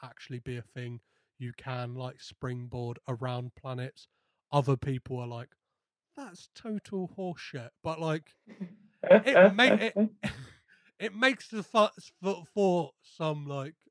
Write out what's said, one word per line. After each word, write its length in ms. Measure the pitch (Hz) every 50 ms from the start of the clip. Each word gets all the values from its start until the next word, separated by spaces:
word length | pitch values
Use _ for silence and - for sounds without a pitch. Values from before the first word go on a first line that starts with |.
| -
actually 360 | 127 - - - - 131 123
be 180 | 117 131 123
a 40 | 120
thing. 400 | 113 _ - 127 123 120 120 120 _ _ _ _ _ _ _ -
You 120 | 127 120 -
can, 380 | - - 135 127 123 123 120 120
like, 260 | 127 127 127 123 -
springboard 800 | - - - _ - 127 123 123 123 120 120 123 120 120 120 - _
around 480 | - 127 110 131 127 123 123 123 123 -
planets. 520 | - - 135 127 123 127 135 - - - _ _ _ _ _ _ _ _ _
Other 260 | - 143 131 135 135
people 420 | 123 - 143 131 127 - - 131 123
are 80 | 120
like, 220 | 120 120 117 123 - _ _ _ _ _ _ _ _ _ _ _ _ _
"That's 340 | 294 277 214 175 - - - _
total 560 | - - 233 214 202 - - 202 190 185 175 -
horseshit." 520 | - 190 180 160 - - - - 131 117 117 - _ -
But, 160 | 127 127 160
like, 320 | 165 160 156 165 156 _ _ _ _ - - - 196 175 - - - _ _ _ -
it 500 | - 180 214 214 277 277 175 185 202 190
ma-, 80 | 214 247
it, 320 | 262 208 214 220 226 - 196 220 214 - _ - - - - 131 -
<laughs> 500 | - _ _ _ _ _ _ _ _ -
it 160 | 190 226 190
makes 320 | 214 247 262 262 - - -
the 140 | 226 214 180
fu-, 240 | - - 226 208 - - - - - _ _
for, 220 | 175 196 190 175 165 - -
for 380 | 208 202 190 175 175 156 135 - _
some, 440 | _ _ - - 165 156 151 151 147
like, 280 | 143 139 139 135 151 165 _ _ _